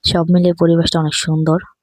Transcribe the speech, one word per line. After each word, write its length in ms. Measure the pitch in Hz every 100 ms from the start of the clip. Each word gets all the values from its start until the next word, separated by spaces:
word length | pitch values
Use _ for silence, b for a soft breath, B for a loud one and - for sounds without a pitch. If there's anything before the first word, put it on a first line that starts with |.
সব 220 | - 175 165
মিলিয়ে 260 | 180 175 170
পরিবেশটা 380 | 170 165 165 170
অনেক 160 | 156 -
সুন্দর। 440 | - 156 156 156 - _